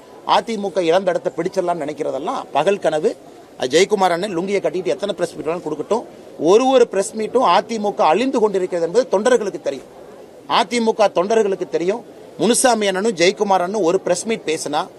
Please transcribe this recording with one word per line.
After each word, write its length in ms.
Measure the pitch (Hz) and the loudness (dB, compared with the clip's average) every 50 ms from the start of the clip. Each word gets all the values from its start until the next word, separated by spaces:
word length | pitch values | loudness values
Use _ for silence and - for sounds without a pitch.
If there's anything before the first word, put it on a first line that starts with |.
| - - - - - - | -6 -12 -20 -8 -2 2
அதிமுக 520 | 156 202 196 - 226 202 202 196 165 196 | 2 2 2 0 -4 -6 -6 -4 -2 -2
இழந்த 320 | 180 160 160 190 202 180 | 2 2 2 2 2 0
இடத்தை 220 | 170 175 - 165 - 156 | -2 -2 -2 -6 -6 -4
பிடிச்சிடலாம்னு 440 | 170 185 - 190 180 175 175 175 143 | -6 -4 -4 -2 -2 -2 -2 -4 -4
நினைக்கிறதெல்லாம் 580 | 147 151 143 156 143 135 131 147 202 269 233 - - | -8 -6 -6 -6 -6 -6 -6 -6 -6 -6 -8 -8 -4
பகல் 280 | - 135 156 180 202 190 | -2 -2 0 0 0 0
கனவு. 360 | - 170 156 156 160 220 - - - - - - - - - - | 0 -2 0 0 0 -2 -4 -6 -12 -20 -20 -20 -20 -20 -10 -6
அது 220 | 127 131 127 160 | -4 0 2 2
ஜெயக்குமார் 320 | 196 190 208 202 190 180 | 4 4 2 2 2 2
அண்ணன் 260 | 170 165 190 220 190 165 | 2 0 -4 -4 -4 -4
லுங்கியை 220 | 185 196 202 190 | -4 -2 -2 -2
கட்டிட்டு 260 | - 165 151 180 180 | -2 -2 -4 -4 -4
எத்தனை 300 | 170 175 190 - 202 196 | -4 -4 -4 -4 -6 -4
பிரஸ் 180 | - 175 165 - | -4 -6 -6 -6
மீட் 120 | 151 143 | -6 -6
வேணாலும் 220 | 147 165 180 170 156 | -6 -6 -6 -6 -8
கொடுக்கட்டும். 360 | 156 147 147 - 202 240 - - - - - - - - | -6 -6 -4 -2 -2 -4 -4 -6 -16 -20 -20 -18 -8 -2
ஒரு 300 | 135 160 190 226 262 262 | 2 4 4 4 4 4
ஒரு 180 | 269 254 233 - | 4 4 4 4
பிரஸ் 240 | - 190 196 - | 2 -2 -4 -4
மீட்டும் 320 | - 220 214 214 - 240 254 | -4 -6 -6 -2 0 2 4
அதிமுக 580 | 185 170 202 214 - 233 220 208 208 196 - | 4 4 4 2 0 -4 -4 -4 -4 0 2
அழிந்து 380 | 202 160 156 196 254 269 262 247 | 2 4 4 2 2 0 0 2
கொண்டிருக்கிறது 480 | 214 220 190 196 180 180 180 175 165 165 | 2 2 0 0 -2 -2 -2 -2 -2 0
என்பது 320 | 170 226 262 - - 190 | 0 0 0 2 0 0
தொண்டர்களுக்கு 420 | 214 247 254 226 214 196 175 156 | 2 4 2 2 2 -2 -8 -8
தெரியும், 240 | - - 139 127 - - - - - - - - - - - - - - | -6 -8 -8 -8 -10 -18 -20 -20 -20 -20 -20 -20 -20 -20 -20 -16 -8 -2
அதிமுக 500 | 147 190 233 180 240 240 226 220 220 - | 0 0 0 0 0 0 0 0 2 2
தொண்டர்களுக்கு 720 | 214 196 - 175 175 202 226 220 208 196 185 - 180 - | 2 2 2 0 0 2 2 2 2 0 -2 -4 -4 -4
தெரியும். 480 | - 151 165 180 208 240 - - - - - - - - | -4 -2 -2 -2 -4 -4 -6 -14 -20 -20 -20 -14 -6 -2
முனுசாமி 500 | 151 208 240 - - 254 233 220 214 196 | 0 0 2 2 4 2 2 2 0 0
அண்ணனும் 280 | 185 185 196 233 208 | -2 0 -2 -2 0
ஜெயக்குமார் 360 | 156 165 185 208 - 214 202 | 2 2 2 2 2 0 2
அண்ணனும் 300 | 190 185 175 180 202 220 | 2 2 0 0 -2 -2
ஒரு 180 | 180 160 - 190 | 0 2 0 0
பிரஸ் 240 | - 170 175 175 - | 0 0 -2 -2 -2
மீட் 180 | 214 226 - - | -4 -6 -4 -4
பேசினா 420 | - 156 156 - 143 147 151 180 - - | -4 -4 -4 -4 -4 -4 -4 -4 -4 -8